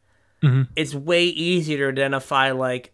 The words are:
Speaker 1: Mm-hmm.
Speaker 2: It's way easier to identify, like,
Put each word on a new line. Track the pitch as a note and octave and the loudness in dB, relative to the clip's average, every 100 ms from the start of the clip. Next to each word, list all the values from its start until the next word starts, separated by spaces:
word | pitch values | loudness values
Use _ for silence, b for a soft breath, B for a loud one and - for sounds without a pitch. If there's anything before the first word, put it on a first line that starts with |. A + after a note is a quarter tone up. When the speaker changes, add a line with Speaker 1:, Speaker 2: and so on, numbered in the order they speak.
| _ _ _ _ | _ _ _ _
Speaker 1:
Mm-hmm. | D3 C3 B2+ - | 2 2 0 -4
Speaker 2:
It's | D3 | -4
way | C#3+ D3 F3 | -6 0 2
easier | F3 D#3 E3+ F3+ D#3 C#3+ C#3 | 2 0 0 0 0 -2 -2
to | C3+ | 0
identify, | C#3 C#3 - C#3 C3+ | -2 -2 0 2 2
like, | C3 B2+ B2 - | 0 -2 -4 -8